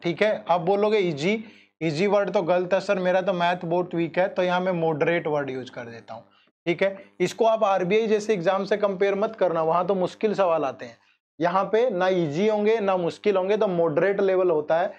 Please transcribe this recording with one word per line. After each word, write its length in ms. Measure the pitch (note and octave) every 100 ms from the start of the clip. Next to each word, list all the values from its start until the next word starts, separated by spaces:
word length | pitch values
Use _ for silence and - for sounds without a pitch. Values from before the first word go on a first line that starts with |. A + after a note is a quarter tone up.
ठीक 180 | E3+ E3+
है। 200 | G#3+ G3+ -
आप 120 | F3
बोलोगे 380 | E3 G3+ G#3 G#3+
ईजी, 440 | F3 C#3 F3 A3 G#3+ - _ -
ईजी 260 | D#3+ D3 G3+
वर्ड 240 | G#3 F#3+
तो 100 | G3+
गलत 300 | E3+ F3 F3+
है 60 | F#3+
सर, 180 | F#3+ G3
मेरा 220 | F3+ F#3+
तो 120 | F#3
मैथ 320 | F3 E3+ F3+ E3+
बहुत 300 | F3+ F3+ E3+
वीक 240 | E3 F3
है, 80 | F#3+
तो 160 | F#3
यहाँ 160 | F3+ F3+
मैं 120 | F#3
मॉडरेट 540 | F3 D#3+ D3+ E3 E3+ D#3+
वर्ड 220 | D3 C3+
यूज़ 220 | C3 B2+
कर 140 | C3 A#2
देता 280 | A#2 -
हूँ। 120 | A2 - _ _ _ E3+
ठीक 180 | E3
है, 220 | G3 G3 - -
इसको 260 | F3+ - A3+
आप 180 | A3
आरबीआई 440 | G#3 F#3+ F3+ G#3+ A3
जैसे 260 | G#3 G#3+
एग्जाम 320 | G3+ E3 F#3+ G3
से 120 | G#3
कंपेयर 380 | G3+ F#3+ G3+ G3
मत 200 | A3 A3
करना, 280 | F3+ E3
वहां 220 | D#3+ E3+ F3+
तो 100 | F#3+
मुश्किल 380 | E3+ - A3
सवाल 320 | F#3+ F#3 D#3+ C#3
आते 200 | B2 B2
हैं। 120 | A#2 _ _ _ -
यहाँ 220 | E3+ F#3
पे 260 | F#3+ G#3+ B3+
ना 180 | F3+ F#3
ईजी 400 | F#3 D#3 D3+ G#3+
होंगे 320 | G#3+ G#3 A3+
ना 180 | G3 F#3
मुश्किल 400 | E3+ - G#3 F#3+
होंगे, 200 | F#3 G#3
तो 100 | G#3+
मॉडरेट 540 | F3 E3 D3+ F#3+ G3
लेवल 300 | F#3+ F#3 F3+
होता 280 | D#3 D3+ D#3+
है, 140 | F#3+